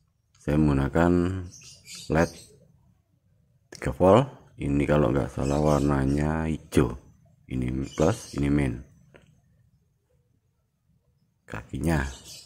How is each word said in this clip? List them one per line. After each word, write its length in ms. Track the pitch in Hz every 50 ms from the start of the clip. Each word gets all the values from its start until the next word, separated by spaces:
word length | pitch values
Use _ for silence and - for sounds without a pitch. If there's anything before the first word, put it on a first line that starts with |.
| _ _ _ _ _ _ _ _ _
saya 160 | 73 73 76
menggunakan 800 | 78 73 69 67 69 67 71 82 85 87 87 90 87 90 95 95 90 90 - - - - - - - - - - - - 147
led 160 | 160 170 - - - - - - _ _ _ _ _ _ _ _ _ _ _ _ _ _ _ _ _ _ _ _ _ _ _ -
tiga 160 | - - 71 - -
volt. 320 | 87 95 98 120 139 - - - - - _ -
Ini 240 | - 143 - 143 139
kalau 240 | 143 - 151 147 117
nggak 240 | - 69 - - -
salah 240 | - 67 69 71 76
warnanya 880 | 76 76 76 69 69 73 71 67 67 67 69 73 76 76 78 80 80
hijau. 480 | 80 78 - - - - - 67 57 - - - - - _ _ _ _ _ _ -
Ini 160 | - - - 123 127 67 67 - - -
plus, 400 | 78 90 113 - - - - -
ini 160 | 71 - 143
min. 240 | - - - 60 60 - - _ _ _ _ - - _ _ _ _ _ _ _ _ _ _ _ _ _ _ _ _ _ _ _ _ _ _ _ _ _ _ _ _ _ _ _ _ _ _ _ _ _ _ _ _ _ _ _ _ _ -
Kakinya. 560 | - - - - - 65 151 165 - 151 67 65 - - - - - - -